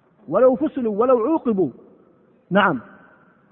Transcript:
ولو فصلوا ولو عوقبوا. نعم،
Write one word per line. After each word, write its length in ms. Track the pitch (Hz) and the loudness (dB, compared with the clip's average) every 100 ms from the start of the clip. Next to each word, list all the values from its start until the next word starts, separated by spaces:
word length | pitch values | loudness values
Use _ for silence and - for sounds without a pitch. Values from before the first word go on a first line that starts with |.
| _ _ - | _ _ -6
ولو 280 | 185 254 262 | 2 2 2
فصلوا 460 | 302 285 226 202 | -4 -4 -6 -2
ولو 240 | 254 240 240 | 2 2 2
عوقبوا. 440 | 320 247 196 147 - - _ _ _ _ _ _ | -2 -2 -2 -2 -4 -20 _ _ _ _ _ _
نعم، 320 | 185 202 127 - - - _ _ _ _ | 0 0 -2 -10 -20 -20 _ _ _ _